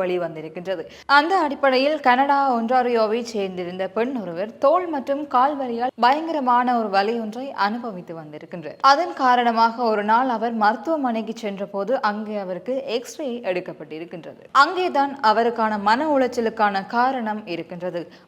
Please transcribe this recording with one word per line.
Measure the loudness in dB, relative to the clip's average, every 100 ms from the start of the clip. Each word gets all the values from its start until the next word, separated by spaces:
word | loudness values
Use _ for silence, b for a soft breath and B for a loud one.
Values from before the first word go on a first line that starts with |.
வெளிவந்திருக்கின்றது. | -2 -2 -4 -8 -12 -10 -6 -6 -8 B 4 4
அந்த | 6 2 0
அடிப்படையில் | 2 2 4 2 2 4
கனடா | 4 4 2 2 0
ஒன்டாரியோவை | 2 2 2 2 2 0 -4
சேர்ந்திருந்த | -4 -4 -6 -8 -6 -4 -2
பெண் | -2 -4
ஒருவர் | -6 -6 -8 0 2
தோள் | 4 0
மற்றும் | -6 -4 -4 0 2
கால் | 2 0
வலியால் | -6 -4 -4 2 4
பயங்கரமான | 4 0 -2 2 2 2 0
ஒரு | 2 0
வலி | 0 -2 -6
ஒன்றை | -8 -10 -2 -2
அனுபவித்து | -2 -8 -10 -12 -14
வந்திருக்கின்றார். | -12 -16 -14 -12 -12 2 4
அதன் | 4 2 0
காரணமாக | 4 4 4 4 2 2 0
ஒரு | 0 2
நாள் | 2 2 0
அவர் | -2 2 2
மருத்துவமனைக்கு | 2 -2 0 0 -2 -6 -8 -8
சென்ற | -6 -6 -4
போது | -2 0 0
அங்கே | -2 -6 -8 -6
அவருக்கு | -8 -6 -6 -4 -6
எக்ஸ்ரே | -6 -8 -8 -6 -4
எடுக்கப்பட்டிருக்கின்றது. | -4 -6 -14 -14 -12 -12 -14 -16 -18 0 4 4
அங்கேதான் | 2 0 0 0 2 2
அவருக்கான | 4 2 0 -2 0 2
மன | 2 2
உளைச்சலுக்கான | 2 2 0 -2 2 2 2 -2
காரணம் | 0 0 0 -4 -6 -6
இருக்கின்றது. | -8 -8 -8 -6 -6 -8 B